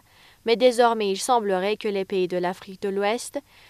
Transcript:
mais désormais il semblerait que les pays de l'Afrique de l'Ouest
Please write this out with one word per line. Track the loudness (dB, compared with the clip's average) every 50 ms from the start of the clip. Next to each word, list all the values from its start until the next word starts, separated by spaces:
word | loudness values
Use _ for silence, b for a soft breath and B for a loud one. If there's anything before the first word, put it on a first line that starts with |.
| b b b b b b b b _
mais | 0 2
désormais | 4 4 4 6 6 4 4 2 0 -2 -2
il | -2 -4
semblerait | 0 0 0 2 2 0 0 0 0 -2 -2 -2
que | -4 -4
les | -4 -4 -4
pays | -2 -2 -2 -2 -2
de | -2
l'Afrique | -2 -2 -4 -4 -6 -12 -18 -14 -8
de | -6 -4
l'Ouest | -4 -2 -2 -2 -2 -4 -6 -10 -10 -12 b b b b b